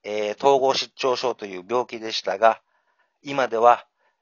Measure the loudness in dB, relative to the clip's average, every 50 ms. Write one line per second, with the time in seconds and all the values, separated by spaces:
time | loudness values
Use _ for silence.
0 | -12 -8 -6 -4 -4 -6 -6 0 2 2 4 4 2 0 0 -2 -6 -8 _ -6
1 | -4 -2 -2 -2 -2 -4 -6 -6 -10 -12 -12 -12 -8 -4 -4 -4 -2 -4 -8 -10
2 | -10 -8 -8 -6 -6 -6 -2 2 2 2 2 0 _ _ _ _ _ _ _ _
3 | _ _ _ _ _ -6 -4 -2 -2 -2 0 4 6 6 6 4 0 _ _ _
4 | _ _ _ _